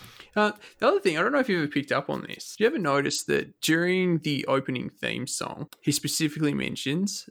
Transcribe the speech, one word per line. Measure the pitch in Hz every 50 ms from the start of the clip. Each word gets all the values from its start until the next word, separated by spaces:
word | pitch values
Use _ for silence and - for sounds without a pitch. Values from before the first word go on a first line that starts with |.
| - - - - - - -
Uh, | 214 208 208 208 - - - - -
the | 214
other | 262 392 381
thing, | - 185 156 160
I |
don't | 180 240
know | 285 285
if | - -
you | 185 170
ever | 147
picked | 147 - 143 131 -
up | 123 139 - -
on | 151 - - -
this. | - - - - -
Do | -
you | 208 240
ever | 330 277
notice | 175 143 139 143 139 - - - -
that | - - - - - - _
during | - - 156 165 175 180 185 185 185 180 170 156
the | - 156 143 127 -
opening | - 135 135 131 - 131 123 - -
theme | - _ - 120 113 120 123
song, | 127 - - - - - - 143 - - -
he | - 151
specifically | 139 - - 139 - - 160 147 - 156 156 143 143
mentions | 139 131 127 - - - 131 147 175 196 202 - - - -